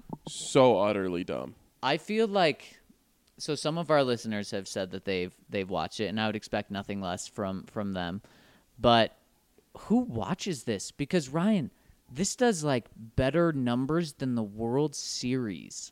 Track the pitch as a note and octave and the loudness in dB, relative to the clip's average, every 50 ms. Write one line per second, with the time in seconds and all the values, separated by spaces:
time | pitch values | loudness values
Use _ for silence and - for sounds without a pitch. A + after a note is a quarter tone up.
0 | - - - - - - - - - - - D3 C3 B2+ A#2 F2+ G2 G#2 G#2+ G2+ | -16 -14 -14 -12 -12 -12 -12 -10 -4 2 6 8 8 8 8 6 4 4 2 2
1 | F#2+ F#2 F2+ F2 F2+ - E2+ B1+ B1 C2+ - - _ _ _ _ - B2+ C#3+ D#3+ | 0 0 0 -2 -2 -4 -4 -6 -6 -8 -12 -16 _ _ _ _ -2 -2 -2 -2
2 | - - G#3 A3 A3+ A3+ G3 G3+ F3+ D#3+ C#3 - - - - - _ _ _ _ | -2 -2 0 0 0 2 2 4 4 4 2 0 -6 -20 -20 -20 _ _ _ _
3 | _ _ _ _ _ _ _ - - - D3+ C#3 - D#3 D3+ E3+ E3+ C#3+ D#3 D3 | _ _ _ _ _ _ _ -10 -6 -4 -4 -2 -2 -2 -2 -2 0 4 4 4
4 | C#3 B2+ A#2+ A2+ - A2+ A2 G#2 G2+ - - G2+ F#2+ - - G#2+ G2 F2+ F2 F#2+ | 4 4 2 -2 -2 -4 -4 -4 -4 -4 -6 -6 -6 -6 -4 -4 -4 -4 -6 -6
5 | - - G2 F#2 F2+ F2+ - _ _ - - G#2 F#2+ F#2 G2 E2+ D#2 - - - | -4 -2 -2 0 -2 -2 -6 _ _ -6 -4 -4 -2 -2 -2 -2 -2 -2 -4 -4
6 | A2 F#2+ F2+ A2 A2 A2 G#2 G#2+ - - - G#2+ G#2 - G2+ G2 G2 - G2+ G2 | -4 -2 -2 -2 -2 -2 -2 -4 -6 -4 -4 -4 -4 -4 -6 -8 -6 -6 -6 -6
7 | G2 F#2 F2 G2 - - - - G#2 F#2+ F#2+ F#2+ - - - A2+ G#2 G2+ G2 F#2 | -4 -4 -6 -6 -8 -10 -8 -6 -4 -4 -4 -6 -8 -10 -8 -8 -6 -6 -4 -4
8 | F2+ F2 F2 G2+ - - - - - - _ _ _ _ _ - A2 A#2+ A#2 A#2 | -4 -4 -6 -8 -10 -14 -20 -20 -20 -20 _ _ _ _ _ 0 4 6 6 6
9 | A2 - - _ _ _ _ _ _ _ _ _ _ _ - - - - G3+ A#3+ | 6 4 0 _ _ _ _ _ _ _ _ _ _ _ -20 -12 -4 0 2 2
10 | B3+ - C3 A2+ G2+ F#2+ E3 - - G#3+ F3 A#2+ - - A2+ F#2+ - - - - | 2 0 -4 -4 -4 -2 -4 -4 -4 -6 -6 -6 -4 -4 -4 -4 -4 -8 -8 -8
11 | C#3+ - - F#3 D3+ C3 C3 E3 E3+ G#3 A3 G3 C#3+ - - _ _ _ - _ | -4 -2 0 0 0 0 -2 0 2 2 2 2 0 -2 -6 _ _ _ -20 _
12 | _ - B2 B2+ F#3 G3 - - B3+ A#3+ A3 E3 D3+ D3+ C#3 B2 G#2+ - - - | _ -12 -6 -4 -4 -2 0 2 2 2 2 2 0 0 2 0 0 -4 -10 -20
13 | A2+ A2+ - - B2+ C3 C3+ E3+ E3+ E3+ D#3+ C#3 B2+ B2 A#2+ B2 C3 C3 D#3 E3+ | -20 -6 -2 0 2 2 4 4 4 4 2 2 2 2 2 2 2 2 0 0
14 | F3 D#3 - - C#3 C3 B2 A#2 A2 G2+ G2+ G#2+ A2+ A#2 A#2+ C#3 D3+ D#3 C#3+ - | 0 -2 -4 -4 -2 -2 0 0 -2 -2 -4 -4 -2 0 2 2 0 0 -2 -6
15 | - - - - - B2 B2+ C3 B2 A2 F#2+ D2+ A1 G1+ - - - - | -8 -8 -6 -4 -2 -2 0 0 -2 -2 -4 -6 -10 -12 -14 -14 -14 -16